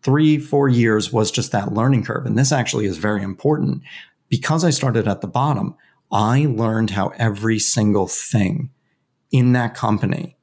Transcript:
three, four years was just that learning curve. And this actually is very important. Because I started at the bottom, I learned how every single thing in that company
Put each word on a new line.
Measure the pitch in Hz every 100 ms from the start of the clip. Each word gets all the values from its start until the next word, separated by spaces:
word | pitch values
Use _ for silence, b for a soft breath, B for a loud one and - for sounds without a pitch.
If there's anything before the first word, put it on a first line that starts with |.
three, | - 143 156 151
four | 151 143 139
years | 120 117 107 107
was | 117 107
just | - -
that | 107 98
learning | 104 123 127
curve. | - - 123
And | 110
this | 135
actually | 143 110 - 104
is | 82
very | 104 104
important. | 98 92 143 151 139 - B B B B _
Because | - - 160
I | 170
started | 131 135 117 101
at | 95
the | 95
bottom, | 127 143 127 - - b b _
I | 104 107 131 151
learned | 110 113 110 110
how | 98 95 -
every | 117 101 113 110
single | - - 107 101 92
thing | - - 113 95 - - _ _ _ _ _ _
in | 135 123
that | 123 117
company | - 113 107 - - - _